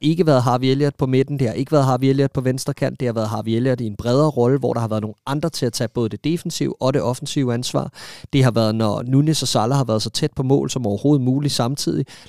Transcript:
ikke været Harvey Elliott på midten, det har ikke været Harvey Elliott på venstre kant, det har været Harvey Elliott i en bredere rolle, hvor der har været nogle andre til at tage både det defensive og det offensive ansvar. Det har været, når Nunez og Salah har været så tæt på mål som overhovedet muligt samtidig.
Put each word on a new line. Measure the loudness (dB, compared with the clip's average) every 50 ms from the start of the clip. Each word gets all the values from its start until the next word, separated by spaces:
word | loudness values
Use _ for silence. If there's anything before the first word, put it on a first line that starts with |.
ikke | 0 0 2 2 2
været | 4 4 4 4
Harvey | 2 2 2 2
Elliott | 0 2 2 0 -2 -2
på | -2 -2
midten, | 0 2 2 0 0 -2 -2
det | -2
har | -2 -2
ikke | -4 -2 0
været | 2 2 4
Harvey | 2 2 2 2
Elliott | 2 2 2 0 0 -2
på | -2
venstre | -2 -2 -2 -2 -4 -6 -4
kant, | -2 -4 -4 -2 -2
det | -4
har | -2 -2
været | -2 -2 -2
Harvey | -4 -4 -2 0
Elliott | 0 2 2 0 0 0
i | -2
en | -6 -6
bredere | -4 -2 2 2 4 4 2
rolle, | 2 2 2 4 2 2
hvor | 0 -2 -2
der | -2
har | -2
været | -2 -2 -4
nogle | -4 -6 -8 -10 _
andre | -6 -4 -4 -4 -4
til | -4 -2 -4
at | -2 -2
tage | -2 -4
både | -4 -2 -2 -2 -2
det | -4 -4 -4
defensive | -2 -2 -2 -4 -6 -4 -4 -4 -4 -2 -2
og | -2 0 0
det | 0
offensive | 0 -2 -4 -4 -6 -4 -2 0 0 0 0
ansvar. | -2 -4 -4 -4 -4 -4 -6 -10 -14 -18 -18 -18 -18 -8 0 2
Det | 4 4
har | 4
været, | 4 2 2 2 2
når | 2 0 0 0 -2 -2
Nunez | 2 2 4 4 4 2 0
og | 0
Salah | 0 0 0 2 2 2
har | 0 0
været | 0 0 0
så | -2 -4
tæt | -4 -4 -4 -4 -2
på | -2 0
mål | 2 2 2 2 0
som | -4 -4 -2
overhovedet | -2 -2 0 2 2 2 4 2
muligt | 2 0 0 0 -2 -2
samtidig. | -2 -2 -2 -4 -4 -4 -2 -2 -2 -4 -6 -10 -18 -20